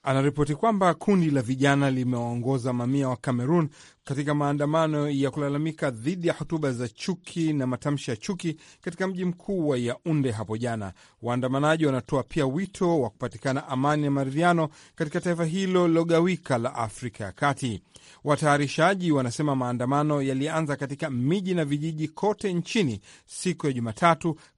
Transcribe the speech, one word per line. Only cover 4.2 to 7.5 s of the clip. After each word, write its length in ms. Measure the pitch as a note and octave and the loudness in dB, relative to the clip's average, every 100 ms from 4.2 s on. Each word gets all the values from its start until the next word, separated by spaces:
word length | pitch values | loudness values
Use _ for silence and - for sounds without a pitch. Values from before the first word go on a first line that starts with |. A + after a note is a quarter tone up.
| D3 | 0
maandamano 760 | D3 C#3+ C#3+ D3 D#3+ D#3+ D3+ D3 | 0 0 0 2 2 2 0 0
ya 200 | C#3 C3+ | 0 0
kulalamika 600 | D3+ C#3+ C#3+ D#3+ D#3 D3 | 0 -2 0 -2 -2 -4
dhidi 380 | A2+ B2 F#3 E3+ | -4 -6 -2 -2
ya 60 | |
hotuba 380 | - D#3 E3 C#3+ | -2 -4 -2 -2
za 160 | A#2+ B2 | -2 -6
chuki 640 | - - F3 - F3 D#3+ | -6 -6 -6 -6 -2 0